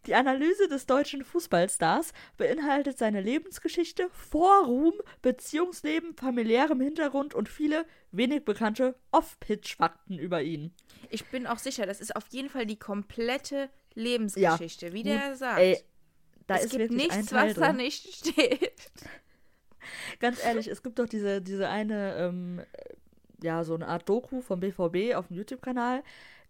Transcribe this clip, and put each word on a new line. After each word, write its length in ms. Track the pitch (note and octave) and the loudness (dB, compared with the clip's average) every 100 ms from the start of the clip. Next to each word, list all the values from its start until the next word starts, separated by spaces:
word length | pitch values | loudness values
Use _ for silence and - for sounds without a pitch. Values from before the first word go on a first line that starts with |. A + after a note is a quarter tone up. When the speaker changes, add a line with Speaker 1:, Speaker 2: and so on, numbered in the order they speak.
| - | 4
Speaker 1:
Die 80 | |
Analyse 540 | G#3 C4+ C4+ D#4 G4+ F#4+ | 4 4 4 2 4 2
des 180 | C#4 - | 2 2
deutschen 380 | C4 C#4+ C#4 | 2 2 -4
Fußballstars 880 | C4+ F4 - E3+ F#3+ - E3 G#3+ E4+ - - - | -4 -4 2 2 4 2 2 2 0 -10 -20 -2
beinhaltet 600 | D#3 D#4+ D4 C#4 C#4 C4 | 0 2 2 2 0 0
seine 240 | A3 G#3 | 0 0
Lebensgeschichte, 880 | G3 D4 F4+ - E4 - E4+ - F4+ | 0 -2 -4 -8 -4 -2 -2 -2 -4
Vorruhm, 800 | - - D4+ F4+ G4 C#4+ B3 D#4+ G#4 - - | -6 -2 4 8 8 6 4 4 2 -12 0
Beziehungsleben, 920 | B3 B3 - D4+ F4+ E4+ D4 D#4+ E4 - | 0 0 -4 -2 -2 -2 -2 -2 -4 -6
familiärem 640 | C4 B3 A3 A#3 D4+ C4 | -4 -2 2 4 4 2
Hintergrund 540 | C#4 D#4+ D4 C#4 A#3 | 0 0 0 0 -2
und 140 | - G#3+ | -4 -6
viele 360 | - D4+ D#4 E4 - _ | -2 0 0 -4 -14 _
wenig 320 | F3+ B3 D4 | 0 0 0
bekannte 500 | A#3 G#3 A3 G#3+ B3+ B3+ _ | -2 0 -2 2 0 -2 _
Off-Pitch-Fakten 1040 | D4+ - - - G#3 - - E3 - - F3+ | 2 2 -14 -6 -6 -6 0 0 0 -12 -8
über 220 | F3 E3+ | -2 -2
ihn. 300 | D3 D#3 D#3+ _ _ - - | -2 -4 -8 _ _ -20 -10
Speaker 2:
Ich 140 | A3 - | -10 -8
bin 220 | B3+ B3 | -8 -4
auch 100 | A#3 | -6
sicher, 280 | C4+ C4 F#3+ | -6 -4 -6
das 140 | G3+ | -6
ist 140 | G#3+ | -8
auf 140 | - - | -10 -8
jeden 200 | B3+ C#4 | -10 -8
Fall 160 | C4+ A3 | -6 -6
die 120 | G#3+ | -6
komplette 920 | - G3+ G3+ - A#3 C4+ - C#4 C4+ _ _ | -6 -8 -8 -4 -2 -2 -4 -6 -6 _ _
Lebensgeschichte, 920 | - A3+ A#3+ G#3+ F#3+ F3+ E3 E3 - F3 | -6 -2 0 0 2 4 4 -2 -10 -10
Speaker 1:
Ja, 60 | |
Speaker 2:
wie 100 | F#3+ | -6
Speaker 1:
gut, 100 | - | -2
Speaker 2:
der 220 | C#4 C#4 | 0 -2
sagt. 240 | C4 C4 F#3 | -4 0 6
Speaker 1:
ey, 240 | F#3 - _ _ _ _ _ _ - | 6 6 _ _ _ _ _ _ -2
da 80 | |
Speaker 2:
Es 120 | F#3+ A3+ | -2 0
Speaker 1:
ist 40 | |
Speaker 2:
gibt 120 | B3 | 0
Speaker 1:
wirklich 160 | A3+ A#3+ | 0 0
Speaker 2:
nichts, 140 | D#4+ G#3+ | 0 0
Speaker 1:
ein 100 | G#3+ | 0
Teil 220 | B3+ - | 2 2
Speaker 2:
was 60 | G#3 | 4
da 100 | C#4 | 2
Speaker 1:
drin. 100 | B3+ | 2
Speaker 2:
nicht 360 | B3 - - | -4 -6 -14
steht. 640 | - D#4+ - C4+ C#4 G4 - - - - - _ _ - _ _ - - - - - | -6 -2 4 4 4 -2 -6 -20 -20 -20 -20 _ _ -20 _ _ -20 -16 -12 -12 -2
Speaker 1:
Ganz 240 | A#3+ B3 | -2 0
ehrlich, 240 | A#3 A3+ A3 | 0 0 -4
es 160 | G3+ | -8
gibt 160 | B3+ A#3 | -6 -2
doch 60 | A#3 | -2
diese, 340 | A3 G3+ G3 | 0 0 -2
diese 260 | F#3 G3 F#3+ | -2 -2 -2
eine, 460 | G3+ G#3+ G#3+ G3 - | -2 -2 -2 -2 -2
ähm, 460 | F3 F3+ F3 F3 - - - - _ _ _ - | -2 -4 -8 -10 -12 -18 -18 -20 _ _ _ -8
ja, 220 | E3 E3 | -4 -2
so 100 | D#3+ | -2
eine 140 | E3 E3 | -4 -4
Art 200 | E3+ - | -4 0
Doku 320 | A3 B3 B3+ | -2 -2 -10
vom 200 | B3 F#3 | -6 -4
B 100 | F#3+ | -4
V 180 | F#3 F3 | -2 -2
B 280 | F3+ A3 A#3 | 0 0 -2
auf 100 | F3+ | -4
dem 100 | F3 | -10
YouTube-Kanal 680 | G#3 B3+ B3+ B3+ A#3+ B3+ - - - - | -10 -10 -6 -2 -2 -2 -6 -20 -20 -20